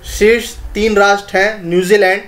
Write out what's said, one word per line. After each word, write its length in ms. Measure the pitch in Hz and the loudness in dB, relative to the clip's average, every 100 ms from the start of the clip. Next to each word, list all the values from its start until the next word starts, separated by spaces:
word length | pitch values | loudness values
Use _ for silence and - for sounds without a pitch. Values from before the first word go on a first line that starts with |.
| - | -12
शीर्ष 460 | - 208 233 220 - - | 0 2 2 -2 -14 -10
तीन 220 | 208 220 208 | -4 0 2
राष्ट्र 420 | 202 202 - 185 | 2 2 -2 -2
हैं 240 | 202 214 | -2 -4
न्यूजीलैंड 580 | 170 175 180 208 185 196 | -2 -2 2 2 2 0